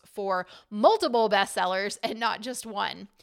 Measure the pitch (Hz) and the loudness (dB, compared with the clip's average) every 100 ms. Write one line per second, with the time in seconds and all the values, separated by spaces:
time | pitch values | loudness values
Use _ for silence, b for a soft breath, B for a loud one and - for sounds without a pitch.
0 | - - 196 185 180 B B 208 285 427 | -14 -8 -2 -2 -4 B B 4 4 6
1 | 339 240 220 196 196 - 180 190 202 - | 2 2 4 4 2 0 0 0 -2 -4
2 | 226 220 233 208 226 247 226 202 202 - | -8 -4 -4 -4 -8 -10 -10 -6 -6 -6
3 | 196 _ | -14 _